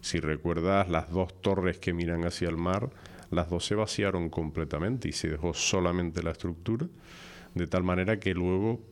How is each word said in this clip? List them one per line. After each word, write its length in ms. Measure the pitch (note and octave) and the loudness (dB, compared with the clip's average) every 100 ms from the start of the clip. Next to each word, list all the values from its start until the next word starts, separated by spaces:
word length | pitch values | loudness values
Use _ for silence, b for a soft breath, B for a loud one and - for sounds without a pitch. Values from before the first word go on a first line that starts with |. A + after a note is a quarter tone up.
Si 200 | - E2+ | 0 0
recuerdas, 680 | D2+ D2+ E2+ E2 F2 G2 F#2+ | 0 0 0 0 4 4 4
las 220 | E2 D2+ | 2 0
dos 300 | F2 F2+ - | 0 0 0
torres 380 | G#2 G2 F2+ F2 | 2 2 2 0
que 140 | - | -2
miran 320 | E2+ E2+ E2+ E2+ | 0 0 2 0
hacia 220 | - F2 | 0 -2
el 80 | E2 | 0
mar, 340 | F2 F#2+ B2+ B B B B | 0 0 -2 B B B B
las 180 | E2+ E2+ | 0 0
dos 160 | E2+ | 0
se 100 | - | 0
vaciaron 540 | G#2 G#2+ - G2+ F2+ E2+ | 0 0 2 2 2 0
completamente 800 | E2 D#2+ D#2 D#2 D2 F2+ B2+ - | -2 -2 -2 -2 -2 -2 -2 -4
y 40 | |
se 160 | - D#2+ | -2 -2
dejó 260 | D#2 F2 | -2 -2
solamente 680 | D#2+ - G2 F2 F2 F2 E2 | 0 0 2 2 2 0 -2
la 100 | E2 | -4
estructura, 540 | D#2+ F2 E2 F2+ A2+ E3+ - B B B B B | -2 -4 -4 -2 -2 -2 -8 B B B B B
de 120 | F2 E2+ | -4 0
tal 160 | F#2 | 2
manera 380 | F#2 F2+ F#2 A2 | 2 2 2 2
que 140 | F#2+ | 0
luego 460 | F2+ F2 F#2 G#2+ A#2 - | 0 2 2 0 -2 -6